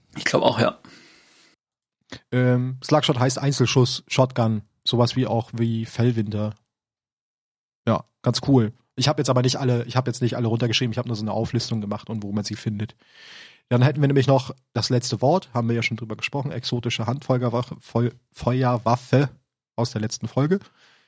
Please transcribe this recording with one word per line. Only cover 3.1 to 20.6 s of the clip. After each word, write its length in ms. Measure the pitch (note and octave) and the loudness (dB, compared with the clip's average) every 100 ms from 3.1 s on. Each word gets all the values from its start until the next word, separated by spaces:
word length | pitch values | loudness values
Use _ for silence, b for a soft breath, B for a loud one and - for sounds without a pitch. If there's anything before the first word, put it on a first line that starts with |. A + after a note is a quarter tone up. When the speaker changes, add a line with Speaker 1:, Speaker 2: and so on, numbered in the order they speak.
| B2+ | 2
Speaker 2:
heißt 180 | C3 C3+ | 2 0
Einzelschuss, 640 | C#3 C#3 A#2+ C3+ B2 - - | 0 2 4 4 2 0 -4
Shotgun, 540 | - B2+ - A2+ G#2+ - _ - | 2 2 2 0 0 -6 _ -2
sowas 300 | A#2 A#2 C3 | 2 2 2
wie 120 | B2 | 0
auch 240 | A#2 - | -2 -4
wie 320 | A#2 A#2 A2+ A2+ | -2 -2 -2 -4
Fellwinter. 720 | - A#2+ A2+ G#2+ G#2 G#2+ - _ _ _ _ _ _ _ _ _ _ _ _ - | 0 0 2 -2 -2 -4 -8 _ _ _ _ _ _ _ _ _ _ _ _ 0
Ja, 180 | G#2 - _ | 0 -2 _
ganz 200 | C3+ A#2+ - | -2 0 4
cool. 260 | C3+ A2 - _ - | 4 4 -4 _ -2
Ich 120 | C3 | 0
hab 100 | D3+ | 0
jetzt 100 | C#3 | 2
aber 120 | B2+ | 2
nicht 160 | B2+ - | 2 0
alle, 260 | C3 A#2+ A#2+ | 0 -2 -2
ich 100 | B2 | -2
hab 120 | B2+ | -2
jetzt 140 | A2+ | 0
nicht 140 | A#2 - | -2 0
alle 120 | A#2 | -2
runtergeschrieben, 440 | A2+ B2 G#2+ B2 | 0 0 0 -2
ich 60 | A2 | -4
hab 80 | A#2+ | -4
nur 100 | G#2+ | -4
so 60 | |
eine 80 | G#2+ | -4
Auflistung 480 | G2+ A2+ A#2+ - A2+ | -4 -2 -2 -2 -4
gemacht 280 | G2+ G#2 - | -4 -8 -8
und 140 | A2 | -8
wo 80 | G2+ | -4
man 120 | G#2 | -4
sie 120 | G2+ G#2 | -4 -6
findet. 400 | A#2 G#2 G#2+ - B B B B B B B | -6 -6 -8 -10 B B B B B B B
Dann 120 | B2 | 2
hätten 180 | B2+ C#3 | 4 4
wir 60 | C#3 | 2
nämlich 200 | C#3+ C3 | 4 4
noch 240 | C3+ - - _ | 4 2 -14 _
das 160 | - - | -6 -2
letzte 320 | B2 - A2 | -2 -2 -2
Wort, 280 | B2+ F#3 - | 2 0 -2
haben 140 | A#2+ A#2 | -4 -2
wir 80 | A#2 | -2
ja 80 | |
schon 140 | A2+ A2 | -2 -6
drüber 180 | A2 G#2+ | -8 -8
gesprochen, 360 | - C#3+ B2 | -6 -6 -6
exotische 540 | G2+ - B2 A#2 - A2 | -6 -6 -4 -4 -4 -4
Handfeuerwaffe, 680 | C#3 - B2+ B2 A#2 - - | -4 0 0 0 -2 -4 -10
Feu-, 300 | - A#2 A#2+ - _ | -4 0 0 -2 _
Feuerwaffe 960 | - - B2+ B2+ B2 - A#2+ - C3 C#3+ - _ _ _ - | -6 -2 0 0 0 0 0 2 2 2 -4 _ _ _ -4
aus 160 | A#2 | -2
der 80 | G#2+ | -2
letzten 260 | G#2+ - - | -6 -6 -4
Folge. 300 | - D3+ G3 | 0 2 0